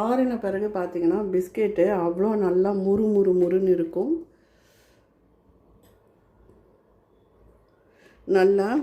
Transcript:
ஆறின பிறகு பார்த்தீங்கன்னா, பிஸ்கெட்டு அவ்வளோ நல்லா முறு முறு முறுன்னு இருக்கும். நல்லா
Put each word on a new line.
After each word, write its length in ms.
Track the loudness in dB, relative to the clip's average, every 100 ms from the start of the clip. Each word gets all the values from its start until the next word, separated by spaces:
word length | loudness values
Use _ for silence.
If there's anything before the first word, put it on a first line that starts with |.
ஆறின 340 | 0 0 0 -2
பிறகு 240 | -4 -4 -4 -4
பார்த்தீங்கன்னா, 440 | -6 -2 0 0 0
பிஸ்கெட்டு 520 | -2 -4 -4 -2 2 0 2
அவ்வளோ 260 | -2 0 -2 0 0
நல்லா 260 | 2 0 0
முறு 220 | 0 0 2
முறு 180 | 2 2 2
முறுன்னு 320 | 2 0 2 0
இருக்கும். 360 | 0 -4 -4 -4 -8 _ _ _ _ _ _ _ _ _ _ _ _ _ _ _ _ _ _ _ _ _ _ -20 _ _ _ _ _ _ _ _ -20 _ _ _ _ _ _ _ 0 4
நல்லா 300 | 4 4 2 -2